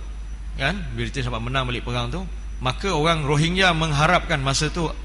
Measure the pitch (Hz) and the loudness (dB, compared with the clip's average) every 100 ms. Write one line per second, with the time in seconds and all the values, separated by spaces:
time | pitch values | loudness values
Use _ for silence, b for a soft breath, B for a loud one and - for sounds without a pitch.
0 | - - - - - - 135 196 143 117 | -10 -10 -10 -10 -8 -2 -2 -2 -4 -4
1 | 117 135 123 117 117 135 127 120 123 123 | -4 -2 -4 -4 -2 -2 -2 -2 -2 -2
2 | 120 160 185 - - - 131 - 196 160 | -2 -4 -6 -8 -8 -4 -4 -2 0 2
3 | 160 160 139 147 165 185 185 160 165 143 | 4 2 2 4 4 4 4 4 2 4
4 | 160 175 - 151 135 131 151 180 156 - | 6 4 4 0 2 0 0 0 -2 -2